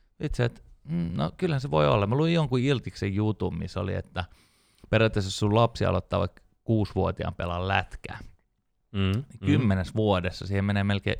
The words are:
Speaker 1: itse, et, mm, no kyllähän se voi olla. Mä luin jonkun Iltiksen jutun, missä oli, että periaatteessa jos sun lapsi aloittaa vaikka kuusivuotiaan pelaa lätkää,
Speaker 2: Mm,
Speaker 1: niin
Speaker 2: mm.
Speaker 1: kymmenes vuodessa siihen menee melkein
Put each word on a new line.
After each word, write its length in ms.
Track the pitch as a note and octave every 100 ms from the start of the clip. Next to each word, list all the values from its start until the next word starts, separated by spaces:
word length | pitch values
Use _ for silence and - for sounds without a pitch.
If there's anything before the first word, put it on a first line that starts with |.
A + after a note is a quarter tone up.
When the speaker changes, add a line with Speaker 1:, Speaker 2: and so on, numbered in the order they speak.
| _ -
Speaker 1:
itse, 260 | D3+ - B2
et, 180 | - - -
mm, 260 | - E3+ E3+
no 180 | E3+ D#3+ -
kyllähän 240 | F3+ C#3
se 100 | C3+
voi 160 | D3+ D3
olla. 200 | A#2 G2+
Mä 80 | C3+
luin 180 | E3
jonkun 260 | E3+ C#3+ B2+
Iltiksen 560 | C3+ B2 - - G2+ G2
jutun, 420 | G#2+ G2+ F2+ E2
missä 220 | E2+ F#2+
oli, 140 | F#2+ F#2+
että 300 | F#2+ F2+ F2+ - _ _ _ _ -
periaatteessa 380 | A2 A2 G#2+ F#2+
jos 120 | -
sun 160 | G#2+ A2
lapsi 300 | - - F#2
aloittaa 340 | F#2 - F#2+
vaikka 220 | F#2+ - _ _
kuusivuotiaan 720 | - A2+ G2 G2 F2 - F2 F2
pelaa 320 | F2+ F2 F#2+
lätkää, 520 | G2 - - - - - - _ _ _ _ _
Speaker 2:
Mm, 60 | G2
Speaker 1:
niin 260 | F#2+ G#2+ D3 -
Speaker 2:
mm. 40 | G2
Speaker 1:
kymmenes 500 | G2 A2+ F#2+ F2 A2
vuodessa 520 | G#2+ F#2 F2+ - F#2+
siihen 180 | G2 G2+
menee 180 | G2+
melkein 320 | G2+ G2+ - -